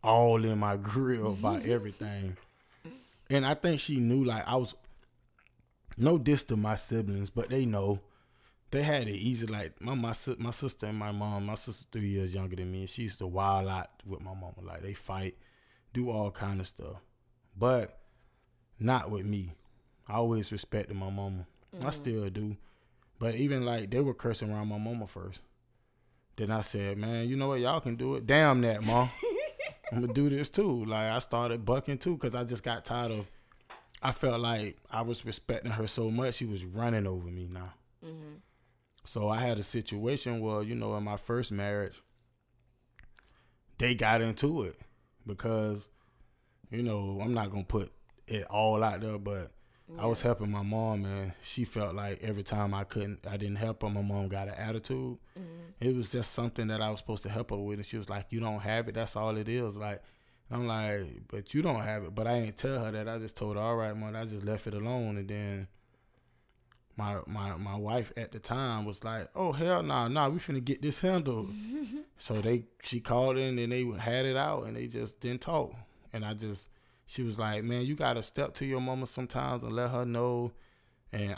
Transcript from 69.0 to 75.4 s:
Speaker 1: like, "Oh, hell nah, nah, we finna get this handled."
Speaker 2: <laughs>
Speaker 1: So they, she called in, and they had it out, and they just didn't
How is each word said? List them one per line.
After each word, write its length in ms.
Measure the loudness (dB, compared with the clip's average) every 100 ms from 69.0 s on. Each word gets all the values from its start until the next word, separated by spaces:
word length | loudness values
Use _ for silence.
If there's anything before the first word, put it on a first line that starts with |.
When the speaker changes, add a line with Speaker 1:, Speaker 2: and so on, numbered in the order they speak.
Speaker 1:
like, 240 | -6 -6 -6 -2
"Oh, 160 | 0
hell 300 | 2 2 2
nah, 240 | 2 2 2
nah, 200 | 4 2
we 100 | 2
finna 260 | -2 -2
get 180 | 0 0
this 160 | 0 2
handled." 540 | 2 4 2 -2 -4 -6
Speaker 2:
<laughs> 40 | -6 -6 -4 -8 -10 -10
Speaker 1:
So 220 | -2 0
they, 240 | 4 2 0 _
she 180 | -4 -4
called 360 | 2 4 4 4
in, 220 | 2 0
and 120 | 0
they 140 | 0 0 0
had 240 | 0 2
it 140 | 2 2
out, 240 | 2 0
and 100 | -4
they 120 | -6 -6
just 340 | -6 -6 -6
didn't 220 | -4 -4